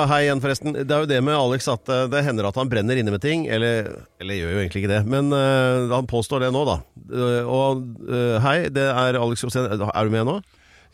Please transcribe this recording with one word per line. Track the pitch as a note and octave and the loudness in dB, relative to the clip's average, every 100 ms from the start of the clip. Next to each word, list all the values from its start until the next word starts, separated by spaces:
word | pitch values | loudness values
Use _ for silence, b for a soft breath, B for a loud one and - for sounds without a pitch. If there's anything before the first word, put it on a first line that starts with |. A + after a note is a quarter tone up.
| C#3+ | 4
hei | D3 | 4
igjen | C#3+ C#3 | 2 2
forresten. | C#3 C3 D3+ | 0 -2 -2
Det | D3 C#3 D3 | -4 0 0
er | |
jo | D3+ | 2
det | C3 | 2
med | C3+ D3+ | 2 2
Alex | B2 B2+ C#3+ | 2 0 -2
at, | A#2+ - | -4 -2
eh, | B2+ C3 | -2 0
det | C#3+ | 0
hender | C#3+ A2 G2+ | 0 0 -2
at | B2+ | 0
han | C3 | 0
brenner | A2+ G#2 C3 | 0 2 0
inne | A2 | 0
med | G2+ | 0
ting, | C#3+ E3 D3+ | 0 -2 0
eller, | A2 A#2 A#2 G2+ - - - | 0 0 0 -4 -10 -18 -12
eller | F#2 G2 | -8 -4
gjør | E2+ | -2
jo | G2 | -2
egentlig | F2+ G2 | -2 -2
ikke | G2+ | 0
det. | G#2+ | 0
Men, | G#2+ C3+ C#3+ C#3+ | 2 0 2 2
eh, | C3+ C3+ B2+ B2+ A#2+ | 2 4 2 2 0
han | B2 B2+ | -2 0
påstår | A#2 A2 C3+ B2+ | -2 -2 0 0
det | |
nå, | B2+ | 0
da. | C#3+ E2+ - - - | 0 -2 -6 -20 -10
Eh, | B2 B2 A#2+ | -2 0 0
og, | A#2+ B2+ C3+ C3 B2+ A2+ - | 0 0 0 -2 -6 -12 -4
eh, | B2 A#2+ A2 | 0 2 2
hei, | C3+ D#3+ E3 | 2 2 0
det | C#3 C#3 | 0 2
er | B2 B2+ B2 | 2 2 2
Alex | A#2+ A#2 | 0 -2
Rosén. | B2 B2+ B2 | -2 -2 -2
Er | G#2 G#2 G2+ G#2+ | -2 -2 0 0
du | |
med | A2+ | 0
nå? | A2+ G3 - b b b b | 0 -4 -8 b b b b